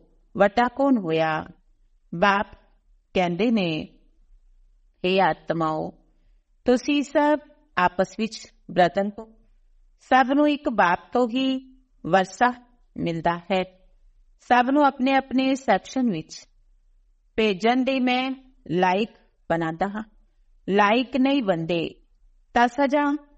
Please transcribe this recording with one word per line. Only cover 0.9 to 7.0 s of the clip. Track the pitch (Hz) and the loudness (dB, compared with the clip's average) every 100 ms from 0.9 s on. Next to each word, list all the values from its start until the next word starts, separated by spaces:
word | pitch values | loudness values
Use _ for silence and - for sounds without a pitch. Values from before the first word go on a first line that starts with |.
| 247 | 0
ਹੋਇਆ? | 170 160 160 156 - - _ _ _ _ _ 170 | 0 -2 0 -4 -8 -18 _ _ _ _ _ -2
ਬਾਪ | 202 196 220 - _ _ _ _ _ | 0 0 -4 -12 _ _ _ _ _
ਕਹਿੰਦੇ | 185 175 170 233 | -2 -2 0 0
ਨੇ, | 226 175 156 - _ _ _ _ - _ _ _ _ _ _ 185 | 0 -2 -4 -8 _ _ _ _ -20 _ _ _ _ _ _ -2
"ਹੇ | 190 | 2
ਆਤਮਾਓ, | 175 156 - 165 160 156 170 - _ _ _ _ _ _ - | 0 -2 -4 -4 -4 -4 -8 -14 _ _ _ _ _ _ 0
ਤੁਸੀਂ | 247 294 294 | 0 0 -2